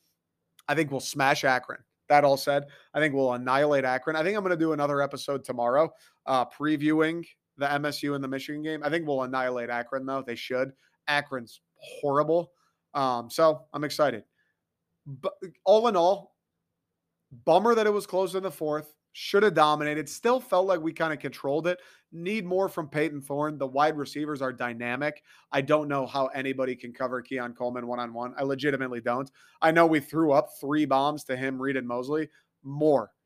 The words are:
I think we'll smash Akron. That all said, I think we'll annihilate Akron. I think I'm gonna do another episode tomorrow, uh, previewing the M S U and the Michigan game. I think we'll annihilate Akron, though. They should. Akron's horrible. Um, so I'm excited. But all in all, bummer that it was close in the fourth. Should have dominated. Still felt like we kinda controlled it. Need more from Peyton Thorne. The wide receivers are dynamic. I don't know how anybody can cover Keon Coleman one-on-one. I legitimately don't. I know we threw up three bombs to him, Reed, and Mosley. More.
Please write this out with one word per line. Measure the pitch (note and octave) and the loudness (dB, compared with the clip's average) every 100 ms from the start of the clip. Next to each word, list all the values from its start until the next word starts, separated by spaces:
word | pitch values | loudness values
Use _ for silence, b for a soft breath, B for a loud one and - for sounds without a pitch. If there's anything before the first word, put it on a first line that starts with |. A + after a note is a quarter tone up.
| _ _ _ _ _ _ - | _ _ _ _ _ _ -2
I | |
think | D3 D3+ | 0 0
we'll | C3+ | -2
smash | - C#3+ C3+ D3 | -6 2 2 4
Akron. | C#3 B2+ - - _ _ - | 2 0 -2 -14 _ _ 4
That | D3 | 6
all | C#3+ C3+ | 6 4
said, | D3 C#3+ C#3+ B B | 2 -2 -2 B B
I | D3 | 0
think | D3+ | 0
we'll | C3+ C3 | 2 0
annihilate | B2 B2+ C3+ D3+ C#3+ B2+ | 0 0 2 4 2 2
Akron. | B2+ D#3 D#3+ | -2 -2 -2
I | |
think | E3+ G#3+ | 0 0
I'm | |
gonna | F#3+ E3+ | -2 0
do | D#3+ | 0
another | D3+ C#3+ C#3+ | 0 0 0
episode | C#3 C#3 - C#3 | -2 -4 -6 -6
tomorrow, | A#2 B2 A#2+ C3+ D#3+ b b b - | -6 -2 2 4 2 b b b -2
uh, | C3 A#2+ | 0 0
previewing | - D3 D3+ D3+ D#3 D#3+ E3+ E3 _ _ - | -4 -2 0 2 2 2 -2 -10 _ _ -6
the | C#3 | -2
M | C#3+ D3 | 0 -2
S | C#3+ | -4
U | D3 C#3+ | -4 -4
and | |
the | C3+ | -4
Michigan | C3+ C3+ D3+ | -6 -8 -8
game. | D#3 D#3 | -6 -4
I | D3 | -2
think | E3+ D3+ | -2 0
we'll | C3+ | -2
annihilate | B2+ C3 B2+ B2 A#2+ | -2 -2 -2 -4 -4
Akron, | A#2+ B2 C3+ C3+ | -6 -4 -6 -4
though. | C3+ | -6
They | B2+ A#2 | -6 -10
should. | - B2+ C3+ - _ _ - | -6 -4 -4 -8 _ _ -2
Akron's | D3 C#3+ C3 A2+ - _ _ | -2 -2 -10 -12 -20 _ _
horrible. | - - C#3+ C#3 D3+ E3+ E3+ _ _ _ _ D3 | -20 -6 0 2 4 0 0 _ _ _ _ -2
Um, | C3+ A#2+ A#2 | 0 -2 -4
so | - D#3+ D3+ - | 4 4 4 -6
I'm | D3 | -8
excited. | D3 - C#3+ A2 - _ _ _ _ _ _ _ C#3+ | -6 0 0 0 -12 _ _ _ _ _ _ _ -18
But | C3 F#3 - F#3 - | -8 -8 -8 -16 -4
all | - A3 A#3 | 4 6 6
in | F#3 | 4
all, | F3 G3+ - _ _ _ _ _ _ _ _ _ _ A#2+ - | 4 2 -6 _ _ _ _ _ _ _ _ _ _ -4 4
bummer | E3+ A3+ A3+ | 4 6 4
that | G#3+ | 2
it | |
was | G#3 - | 0 -2
close | F3+ F#3+ F#3+ | -2 -2 -4
in | |
the | F#3+ | -6
fourth. | - D#3 D3+ D3+ _ _ | -6 -4 -4 -6 _ _
Should | - - G3+ | -14 0 4
have | G#3 D#3+ | 4 6
dominated. | D3+ D3+ D3 D3+ D3 | 4 4 0 -4 -6
Still | - A#3 B3+ | -4 0 0
felt | B3 F#3 F#3+ | 2 0 2
like | F3 | 0
we | D#3+ | -2
kinda | D#3+ D#3+ D3 | -2 -4 -2
controlled | C#3 - C#3 D3 E3 | -8 -6 -2 -2 -2
it. | F3+ b b b | -4 b b b
Need | E3 F3 A3 F3+ | -10 -6 -4 -2
more | F#3 G3 | 0 0
from | - D3+ | -4 -6
Peyton | D3+ D#3 D3 | -2 -2 -4
Thorne. | C3+ C#3+ D3+ D3+ | -6 -4 -2 -4
The | C3+ | -4
wide | C3 D3+ D3+ | 2 2 0
receivers | C3 C#3+ D3+ C#3+ | -6 -6 -6 -4
are | C3 | -6
dynamic. | B2 A#2+ A#2 A#2+ B2 D3+ D3 b b b | -4 -6 -4 -6 -2 -4 -6 b b b
I | C#3 | -4
don't | C#3 D3+ D3 | 2 0 2
know | C#3 B2 | -4 -2
how | C3+ C3 | -2 -2
anybody | C#3 C3+ C3 C3 B2 | -2 -4 -2 -4 -4
can | A#2+ | -12
cover | A#2+ C3 B2+ | -6 -6 -6
Keon | A#2 C3 A#2+ | -6 -6 -6
Coleman | A#2 B2 B2 A#2+ | -6 -6 -6 -6
one-on-one. | A#2+ A#2+ A#2 B2 B2+ | -6 -6 -8 -10 -6
I | |
legitimately | C#3 C3+ C#3+ C#3 C3 A#2+ | -4 0 0 -2 -4 -4
don't. | A#2 B2 C3+ b b b | -2 -2 -4 b b b
I | D#3+ | 2
know | E3 E3 | 6 6
we | D#3 | 4
threw | C#3+ D#3 D#3+ | 0 0 4
up | C#3 - - | 4 2 -6
three | C#3 D3+ C#3+ | -2 0 2
bombs | C3+ C#3+ D3+ - | 2 2 -2 -6
to | B2+ | -4
him, | C3+ C3 | -4 -4
Reed, | C3+ C3 | -4 -4
and | A#2+ | -4
Mosley. | A#2+ B2+ D#3 D3+ b b _ | -6 -4 -4 -4 b b _
More. | C3+ C#3+ D#3 C3+ G#2 _ | -12 2 4 4 2 _